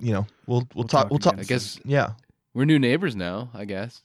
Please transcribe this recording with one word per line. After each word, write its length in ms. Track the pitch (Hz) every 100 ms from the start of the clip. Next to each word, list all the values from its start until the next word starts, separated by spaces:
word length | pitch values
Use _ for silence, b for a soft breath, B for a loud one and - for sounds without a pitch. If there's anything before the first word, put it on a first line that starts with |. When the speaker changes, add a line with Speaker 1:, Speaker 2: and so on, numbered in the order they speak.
Speaker 1:
you 120 | 120
know, 140 | 101 107 _ -
we'll, 140 | 123
we'll 80 | 120
Speaker 2:
We'll 100 | -
Speaker 1:
talk, 180 | 113 147
Speaker 2:
talk 60 | 110
Speaker 1:
we'll 80 | 147
talk. 140 | 175
Speaker 2:
again 100 | 95
Speaker 3:
I 40 | 98
guess 140 | 127 101
Speaker 2:
soon. 100 | - -
Speaker 1:
Yeah. 260 | 139 - 110 _ _ _
Speaker 3:
we're 100 | 120
new 140 | 143 156
neighbors 380 | 123 147 185 104
now, 340 | 87 95 123
I 120 | 117
guess. 380 | 101 95 117 -